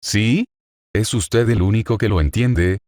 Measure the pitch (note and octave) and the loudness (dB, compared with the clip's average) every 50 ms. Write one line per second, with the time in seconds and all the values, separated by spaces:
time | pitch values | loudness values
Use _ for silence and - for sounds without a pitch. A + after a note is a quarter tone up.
0 | - - - G2+ G#2 A2+ B2 F3+ A#3+ - _ _ _ _ _ _ _ _ _ G2 | -8 -2 -2 0 0 2 0 0 -2 -4 _ _ _ _ _ _ _ _ _ -4
1 | A2 - - A#2+ G2+ - - A#2 A#2+ A2+ A#2 G#2 F2+ F#2+ G2+ A2 A2 - A#2 G#2 | -2 -2 -2 -4 -4 0 0 0 2 2 2 2 2 2 0 0 0 -2 -2 -2
2 | A#2 G#2+ G#2 F2+ D#2 C#2+ - A2 A#2 B2 B2 F2+ F2 F2+ F#2 G2 _ | 0 0 0 2 0 0 0 0 0 0 0 2 0 0 0 -2 _